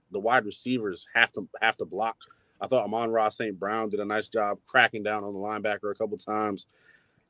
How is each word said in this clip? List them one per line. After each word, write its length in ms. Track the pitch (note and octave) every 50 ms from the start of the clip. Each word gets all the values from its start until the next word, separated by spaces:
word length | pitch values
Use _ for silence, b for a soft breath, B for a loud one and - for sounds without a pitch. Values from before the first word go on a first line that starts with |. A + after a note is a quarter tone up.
| _ _
the 80 | F#2 G2+
wide 260 | G2+ A2+ B2 B2+ G#2+
receivers 600 | G#2 G2 - - B2 B2+ A#2+ G#2+ G2+ F2+ - - - -
have 200 | A#2 A#2 - -
to, 120 | A2+ F#2 - - -
have 140 | A2 A2+ -
to 100 | - G#2
block. 300 | D#2+ F#2 F#2+ A2 A2+ - _ - b b b b b b b
I 60 | G2+ F#2
thought 180 | C3 B2 G#2
Amon-Ra 420 | G2+ G#2+ A#2 A#2 A#2 A2+ A2+ G#2+ G#2+
Saint 320 | - - A#2 G#2+ F#2+ E2+
Brown 300 | F#2+ G2+ A2 A2 A2+ G#2+
did 100 | G2+ G2+
a 60 | G#2
nice 240 | G2+ G#2+ A2 G#2 -
job 300 | - A2+ G#2 G2+ G2+ - _
cracking 380 | - - B2+ A#2 A2 - G#2+ G2+
down 220 | G#2 G#2+ G#2+ G2+
on 80 | G#2 G2+
the 60 | F#2+
linebacker 500 | G2+ G#2+ G#2+ G#2+ G2 G#2+ G#2 G2+ - G#2
a 40 | G2+
couple 220 | - A2 G#2 G#2 F#2
times. 500 | - G#2 G#2+ G#2+ G#2+ G#2 G2 F2+ - b b b b b b b b b b b b b